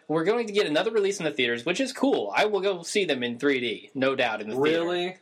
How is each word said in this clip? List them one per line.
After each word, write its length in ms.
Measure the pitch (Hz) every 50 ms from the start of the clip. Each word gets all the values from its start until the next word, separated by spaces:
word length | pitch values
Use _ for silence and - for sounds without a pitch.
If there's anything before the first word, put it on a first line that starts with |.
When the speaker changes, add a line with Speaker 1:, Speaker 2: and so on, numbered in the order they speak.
| _ -
Speaker 1:
we're 160 | 151 165 160
going 240 | 180 226 240 233 208
to 40 | 196
get 140 | 202 196
another 240 | 165 147 156 190 226
release 280 | 226 220 196 190 196 -
in 60 | 175
the 60 | 151
theaters, 340 | - - 127 120 120 120 120
which 140 | 165 180 185
is 120 | 269 247 -
cool. 400 | - - 277 233 139 107 101 98
I 120 | 127 185
will 140 | 214 208 190
go 220 | 185 202 190 170 170
see 220 | - - 208 196
them 180 | 175 143 127 123
in 160 | 120 120 117
three 220 | 139 143 139 127
D, 300 | 120 117 104 92 - - -
no 220 | 135 131 135 135
doubt, 240 | 127 127 117 110 107
in 80 | 107 107
the 80 | 107
theater. 240 | 127 143 151 165 165 170
Speaker 2:
Really? 320 | 170 175 175 180 185 180 -